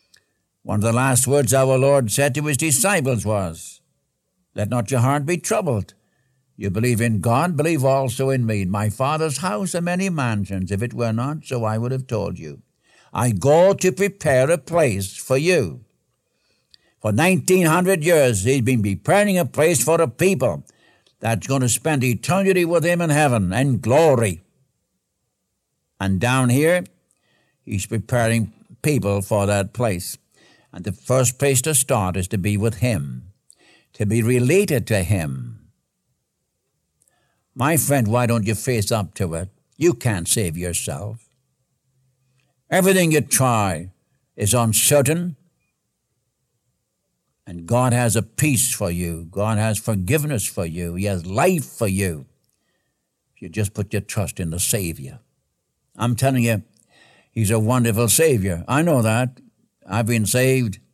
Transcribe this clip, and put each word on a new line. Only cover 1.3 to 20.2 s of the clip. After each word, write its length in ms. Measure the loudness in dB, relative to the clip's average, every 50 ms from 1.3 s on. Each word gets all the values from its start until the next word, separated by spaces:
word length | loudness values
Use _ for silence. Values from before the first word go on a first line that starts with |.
| 2 2 2 4 4
our 240 | 2 4 4 4 4
Lord 320 | 4 4 4 4 2 0
said 240 | 0 0 0 0 0
to 120 | -2 -2
his 100 | -2 -2
disciples 680 | -2 0 0 0 0 2 2 0 0 0 0 -2 -2 -2
was, 560 | -2 -2 -2 -2 -4 -8 -10 -16 -20 -20 -20 _ _ _ _ _ _ _ _ _ _ _ _ _ _ -8
"Let 140 | -6 -4 -2
not 220 | -2 -4 -4 -2
your 100 | 0 0
heart 260 | 2 2 0 0 0
be 100 | -2 -4
troubled." 580 | -4 -2 -2 -2 -2 -2 -2 -2 -2 -4 -6 -12 _ _ _ _ _ _ _ _ _ _ _ _
You 140 | -8 -6 -4
believe 300 | -2 0 0 0 0 2
in 200 | 0 0 0 0
God, 360 | 0 2 2 2 2 0 0
believe 280 | 0 0 0 0 0 2
also 460 | 2 2 2 0 -2 -2 -2 -2 0
in 160 | 0 0 0
me. 160 | 0 -2 -2 -2
In 80 | -2
my 200 | -2 -2 -2 -2
Father's 480 | -2 -2 -2 -2 -2 -2 -2 -4 -4 -4
house 360 | -6 -4 -4 -4 -4 -4 -4
are 60 | -4
many 280 | -4 -2 -2 -2 -2 -2
mansions. 600 | -2 -2 -2 -2 -2 -2 -4 -4 -4 -6 -4 -4
If 120 | -4 -4 -4
it 120 | -4 -4
were 180 | -4 -4 -2 -2
not 320 | -2 -4 -4 -6 -8 -10
so, 200 | -8 -6 -4 -2
I 140 | -2 -2 -2
would 140 | -4 -4 -4
have 140 | -6 -6
told 320 | -4 -4 -4 -4 -4 -6 -10
you. 240 | -12 -14 -16 -16 -20 _ _ _ _ _ _ _ _ _ -4
I 180 | -2 0 0
go 440 | 0 0 2 4 6 6 6 4 4
to 180 | 2 0 0 0
prepare 580 | 0 -2 -2 -2 -4 -2 2 2 4 4 2
a 80 | 2 -2
place 580 | -2 -2 0 2 2 2 0 -2 -6 -8 -10
for 200 | -10 -4 -2 -2
you. 480 | 0 2 2 2 2 0 -2 -6 -12 -18 _ _ _ _ _ _ _ _ _ _ _ _ _ _ _ _ _ _ _ _ _ _ _
For 100 | -4 -2
nineteen 560 | 0 2 2 2 2 2 2 2 4 4 4
hundred 380 | 4 2 2 2 2 0 0 2
years, 400 | 4 4 6 4 4 2 2 0
he's 160 | 0 2 2
been 220 | 2 2 2 0 0
preparing 540 | 0 -2 -4 0 2 2 2 4 2 2
a 80 | 0 0
place 380 | -2 0 2 2 2 2 2 2
for 180 | 2 2 2
a 60 | 2
people 580 | 0 0 0